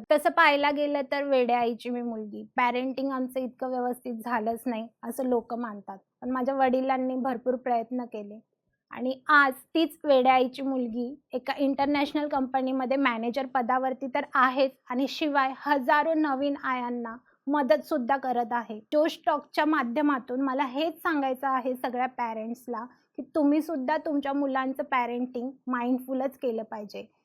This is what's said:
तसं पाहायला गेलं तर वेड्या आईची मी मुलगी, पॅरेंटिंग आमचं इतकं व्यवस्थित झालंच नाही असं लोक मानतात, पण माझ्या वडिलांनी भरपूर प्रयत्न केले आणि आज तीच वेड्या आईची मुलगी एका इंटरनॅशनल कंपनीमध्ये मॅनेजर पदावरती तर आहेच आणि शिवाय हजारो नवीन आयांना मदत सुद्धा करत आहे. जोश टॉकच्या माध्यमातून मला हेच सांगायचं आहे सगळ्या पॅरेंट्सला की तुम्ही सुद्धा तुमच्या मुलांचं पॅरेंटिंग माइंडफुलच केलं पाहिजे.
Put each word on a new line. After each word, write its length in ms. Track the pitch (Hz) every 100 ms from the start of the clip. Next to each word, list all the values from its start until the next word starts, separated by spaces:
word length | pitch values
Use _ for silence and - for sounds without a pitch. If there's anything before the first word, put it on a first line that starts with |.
| 220
तसं 180 | 302 320
पाहायला 420 | 339 320 285 285
गेलं 300 | 294 294 285 269
तर 120 | 285
वेड्या 360 | 285 262 240 240
आईची 300 | 233 226 240
मी 120 | 240
मुलगी, 460 | 240 220 214 214 220 -
पॅरेंटिंग 540 | 247 247 262 262 269
आमचं 280 | 262 254 262
इतकं 280 | 254 - 262
व्यवस्थित 460 | 254 247 247 254
झालंच 460 | 226 233 240 220 233 254
नाही 220 | 220 233 _
असं 220 | 233 240 254
लोक 280 | 240 233
मानतात, 440 | 233 240 208 196 196 _ -
पण 80 | 247
माझ्या 260 | 254 254 269
वडिलांनी 600 | 262 262 262 262 254 262
भरपूर 400 | 262 247 254 247
प्रयत्न 480 | 254 233 226 247
केले 360 | 240 220 202 214 _ _ _ _ _
आणि 280 | - 254 262 -
आज 260 | 294 277 262 -
तीच 260 | 320 320 -
वेड्या 300 | 302 262 254
आईची 280 | 262 254 254
मुलगी 580 | 269 262 240 226 240 294 _
एका 200 | 254 254 269
इंटरनॅशनल 720 | 277 269 277 294 285 302 294
कंपनीमध्ये 680 | 285 262 262 262 262 254 269
मॅनेजर 480 | 269 226 233 254 262
पदावरती 600 | 262 240 254 262 254 269
तर 140 | 285 277
आहेच 380 | 269 254 254 269 - -
आणि 200 | 247 269
शिवाय 460 | - 311 277 269 262
हजारो 560 | 277 285 254 302 311
नवीन 400 | 320 302 262 285 285
आयांना 520 | 269 254 240 240 233 233 _ _ -
मदत 380 | 294 254 302 -
सुद्धा 320 | 311 240 269
करत 280 | 262 240 226
आहे. 280 | 240 214 214 -
जोश 260 | 302 320 - -
टॉकच्या 400 | 294 - - 302
माध्यमातून 760 | 311 240 240 294 269 - 254
मला 220 | 277 262
हेच 340 | 269 262 330 330
सांगायचं 500 | 359 302 269 262 269
आहे 280 | 262 254 254
सगळ्या 300 | 254 240 254
पॅरेंट्सला 800 | 254 240 220 220 240 - 226 247 _ _ -
की 40 | - 320
तुम्ही 260 | 285 302
सुद्धा 360 | 311 311 254 311
तुमच्या 360 | 320 285 277
मुलांचं 500 | 277 285 262 262 269
पॅरेंटिंग 680 | 285 262 240 240 254 247 254 - -
माइंडफुलच 680 | 247 240 254 254 262 277 -
केलं 260 | 262 220
पाहिजे. 480 | 220 220 208 196 214 _